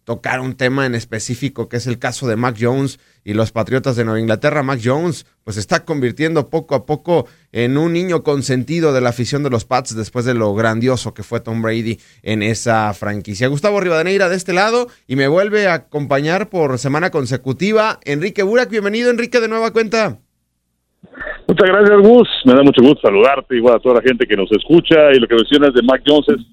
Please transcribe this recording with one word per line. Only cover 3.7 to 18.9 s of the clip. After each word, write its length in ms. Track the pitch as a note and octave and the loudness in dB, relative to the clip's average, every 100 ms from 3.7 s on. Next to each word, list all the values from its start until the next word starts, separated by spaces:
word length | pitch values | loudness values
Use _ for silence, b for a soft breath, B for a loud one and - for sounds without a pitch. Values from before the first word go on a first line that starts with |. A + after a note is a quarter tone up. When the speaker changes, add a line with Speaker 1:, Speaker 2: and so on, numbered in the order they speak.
| B2+ C3+ | -2 -2
Speaker 1:
de 100 | A#2+ | -2
Nueva 160 | A2 A2 | -2 -2
Inglaterra. 440 | A2+ A2 D3 D3 | -2 -2 -2 -2
Mac 160 | C3+ C3 | -4 -4
Jones, 440 | A2+ C#3+ F3 - - _ | -2 -2 -4 -6 -14 _
pues, 120 | - G#2 | -12 -10
está 280 | G2 E3 | -4 -4
convirtiendo 680 | - D3 B2 G#2+ D#3+ D#3+ - | -4 -4 -4 -2 -2 -2 -2
poco 240 | D#3+ - | -6 -4
a 120 | C3 - | -6 -4
poco 420 | D3+ F3 E3 b b b | -6 -2 -2 b b b
en 240 | A2+ A#2+ C#3+ | -4 -2 0
un 140 | E3+ | -2
niño 320 | E3+ F#3 E3 | -2 -2 -2
consentido 680 | D3+ C#3+ C3+ B2+ A#2+ E3 D#3 | -2 -2 -2 -4 -2 -2 0
de 80 | C3 | 0
la 100 | B2 | -2
afición 340 | A#2+ A#2 C#3+ | -2 -4 -4
de 60 | C#3+ | -2
los 140 | A#2 | -4
Pats 300 | - B2+ - | -2 -4 -4
después 300 | A2 G#2 B2 | -10 -8 -6
de 100 | A#2+ | -2
lo 200 | A#2+ G#2+ | -2 -2
grandioso 600 | G2+ A2+ A2+ B2+ B2 A2 | 0 -2 0 -2 -2 -6
que 80 | G2+ | -14
fue 160 | G2 A#2 | -10 -10
Tom 240 | A#2 A2+ | -6 -6
Brady 360 | A2 A2+ A2+ G#2+ b b | -4 -4 -6 -8 b b
en 200 | G2 A2 | -6 -4
esa 500 | G#2 A2 A#2+ A2+ G#2+ | -2 -2 -2 0 -2
franquicia. 520 | G2 G2+ G#2 G#2+ G2 B2+ | -6 -8 -8 -10 -4 -4
Gustavo 340 | C#3+ G#3 G3+ | 0 0 0
Rivadeneira 480 | F3+ D#3+ F3 G3 F3+ | 0 -2 0 0 0
de 80 | F#3 | -2
este 160 | F3+ | -2
lado 360 | F3+ G#3+ A#3+ B3 b - | -2 0 -2 -4 b -6
y 80 | |
me 140 | C3 C#3 | -2 0
vuelve 400 | F3 G#3 G#3 G3 | 0 0 0 0
a 60 | |
acompañar 720 | D#3+ - D3 C#3+ C#3+ D3+ F#3 G3+ | -2 -6 -10 -4 -2 -2 -4 -4
por 300 | F3+ C#3+ B2 | -2 -2 -2
semana 320 | C#3 D3 F3+ | -2 -2 -2
consecutiva 880 | D#3+ A#2+ B2+ C3+ B2 F#3+ G#3+ G#3+ - | -2 -4 -6 -6 -4 0 0 0 -4
Enrique 380 | - C#3+ F#3 F#3+ | -6 -4 -4 -2
Burak. 280 | G3 A#3+ G#3 | 0 0 0
Bienvenido, 400 | G#3+ G3+ | -2 -2